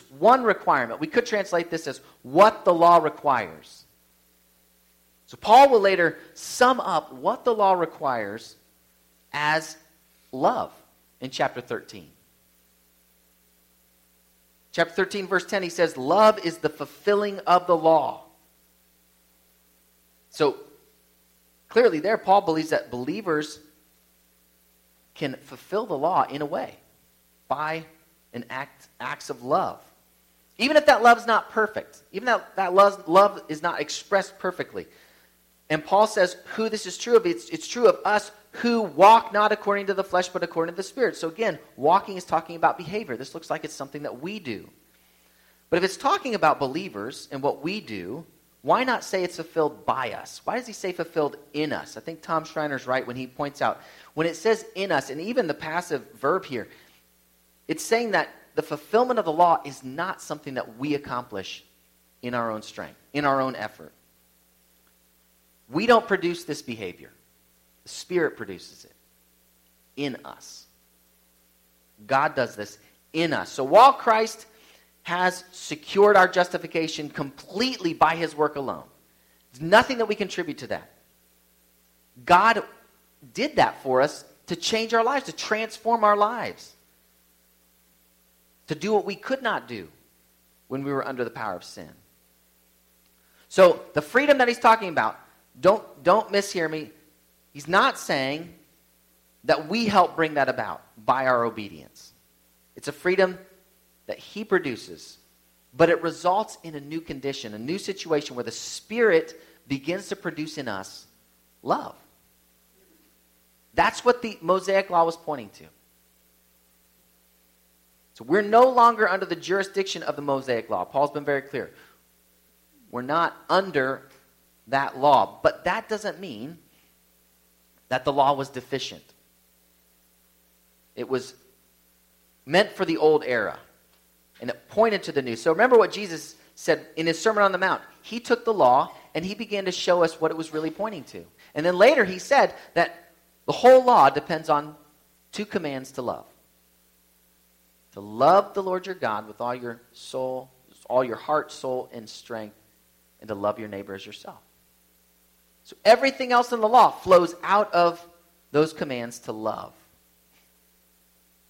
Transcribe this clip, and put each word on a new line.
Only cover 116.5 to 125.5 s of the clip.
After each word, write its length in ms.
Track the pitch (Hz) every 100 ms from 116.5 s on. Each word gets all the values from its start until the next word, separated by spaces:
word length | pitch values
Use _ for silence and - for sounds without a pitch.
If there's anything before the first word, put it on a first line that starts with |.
| _ _ _ _ _ _ _ _ _ _ _ _ _ _ _ _
So 100 | -
we're 180 | 113 185
no 260 | 202 226 254
longer 400 | 247 233 226 214
under 180 | 185 185
the 100 | 170
jurisdiction 640 | 160 196 196 - 190 175
of 140 | 156 143
the 60 |
Mosaic 480 | 143 135 123 117 110
law. 140 | 101
Paul's 260 | 90 139 143
been 140 | 151
very 180 | 143 139
clear. 280 | 139 135 90 - - _ _ _ _ _ _ _ _ _ _
We're 120 | 120
not 340 | 127 156 165 - -
under 580 | 170 190 147 131 135 - _ _ _ _ _ -
that 300 | 135 139 131
law, 400 | 143 131 - -
but 220 | 156